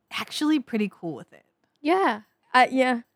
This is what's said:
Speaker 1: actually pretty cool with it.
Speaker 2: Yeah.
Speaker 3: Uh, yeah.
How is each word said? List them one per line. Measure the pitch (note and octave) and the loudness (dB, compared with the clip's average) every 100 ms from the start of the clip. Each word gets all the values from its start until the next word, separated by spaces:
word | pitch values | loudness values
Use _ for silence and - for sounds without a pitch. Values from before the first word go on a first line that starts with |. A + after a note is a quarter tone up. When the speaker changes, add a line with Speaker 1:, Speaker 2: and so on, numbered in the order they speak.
| - | -14
Speaker 1:
actually | - G#3+ - D4+ D4+ | -10 -8 -4 0 0
pretty | - A3 G3+ | -2 -4 -4
cool | - E3+ | -6 -12
with | B2 - | -12 -14
it. | - _ _ _ _ | -20 _ _ _ _
Speaker 2:
Yeah. | D4 F#4+ E4+ G#3+ - _ _ | 0 2 2 -2 -10 _ _
Speaker 3:
Uh, | B3+ A3+ | 2 4
yeah. | C4 B3+ A#3 - | 2 0 -2 -6